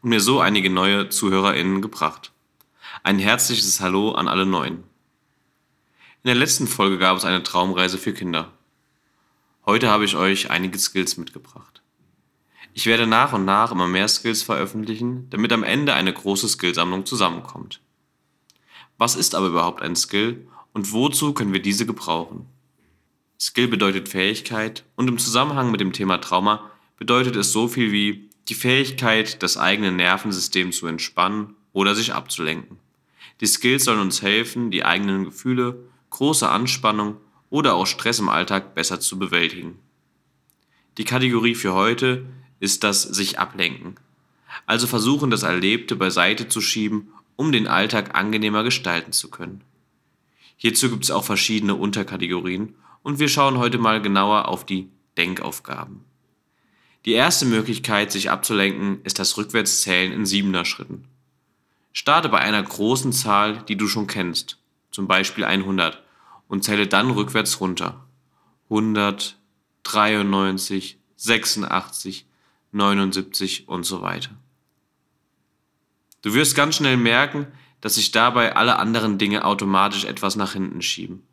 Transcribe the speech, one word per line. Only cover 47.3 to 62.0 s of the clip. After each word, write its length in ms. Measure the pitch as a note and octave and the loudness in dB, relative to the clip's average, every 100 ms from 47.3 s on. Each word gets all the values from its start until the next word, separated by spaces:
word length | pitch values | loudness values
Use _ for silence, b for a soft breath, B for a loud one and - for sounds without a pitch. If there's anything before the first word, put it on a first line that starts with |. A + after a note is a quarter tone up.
| - | -4
um 160 | D3+ | 0
den 160 | B2+ G#2+ | 2 2
Alltag 480 | F2 G#2+ A2+ G2 - | 2 2 0 0 -2
angenehmer 480 | G2+ A2 G#2+ G#2+ | 0 0 0 0
gestalten 480 | A2+ B2+ F#2+ E2+ - | 0 -2 -2 -4 -2
zu 180 | - - | -6 -6
können. 300 | - E2+ G2 _ _ _ _ _ _ b b b b | -12 -14 -14 _ _ _ _ _ _ b b b b
Hierzu 340 | A#2+ A#2 C3 | 0 2 0
gibt's 220 | C3+ C2 | 0 -2
auch 140 | F#2+ - | -2 0
verschiedene 500 | G2+ - A2 G2+ G2 | -2 0 0 0 0
Unterkategorien 1000 | G2+ G#2 G2 F#2 F2+ F2+ F2+ F2+ G#2+ b b b | -2 -2 -6 -6 -4 -4 -4 -6 -6 b b b
und 160 | - C#3+ | -8 -2
wir 100 | D3 | 0
schauen 300 | D3 C#3 C3 | 2 2 2
heute 180 | A#2+ A#2+ | 0 2
mal 240 | A2+ A2 | 2 2
genauer 460 | G#2 G2 G2+ G#2+ - | 2 2 4 2 0
auf 180 | F2 - | -6 -4
die 240 | F#2+ F#2 _ _ - | -6 -6 _ _ -4
Denkaufgaben. 880 | F2 F#2 - - - - - - _ _ _ _ _ _ _ _ _ _ - | -2 -2 -6 -10 -10 -10 -10 -16 _ _ _ _ _ _ _ _ _ _ 0
Die 60 | |
erste 340 | A2+ C#3 F3+ C3 | 2 4 2 2
Möglichkeit, 680 | A2+ G#2+ G#2+ - G#2 G#2 | 2 0 -4 -2 0 0
sich 200 | G2+ G2 | -2 -2
abzulenken, 680 | F#2+ - G#2+ G2 F#2 G2+ F#2+ | -2 0 2 2 0 -4 -4
ist 160 | - - | -4 -2
das 180 | F#2+ - | -2 -2
Rückwärtszählen 760 | G#2 A2+ F#2+ - - F2+ F#2 | -2 -2 0 0 2 0 0
in 140 | D#2 G2+ | -2 -2
Siebener-Schritten. 800 | G2+ G2 F2+ E2 - F#2 - - _ _ _ _ _ _ _ _ | 0 0 0 -2 -6 -10 -14 -16 _ _ _ _ _ _ _ _
Starte 360 | - | -6